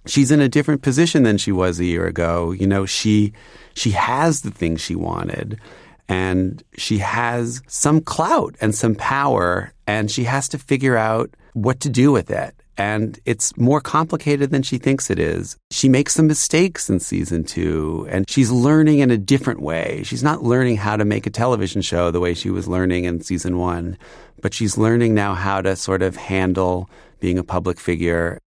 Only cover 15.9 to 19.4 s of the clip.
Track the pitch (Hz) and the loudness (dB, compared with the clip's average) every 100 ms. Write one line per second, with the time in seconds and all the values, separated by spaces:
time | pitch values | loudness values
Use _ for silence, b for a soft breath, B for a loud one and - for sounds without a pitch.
15.9 | 131 - - 156 151 - 156 190 - - | 4 2 2 2 2 0 2 2 0 -2
16.9 | 92 - 95 85 85 78 85 85 80 78 | -2 -2 -4 -2 -4 -4 -4 -2 -2 -2
17.9 | 80 - 95 98 139 113 123 131 156 151 | -6 -4 -2 0 0 2 2 4 4 6
18.9 | 143 127 113 98 135 | 4 4 2 2 0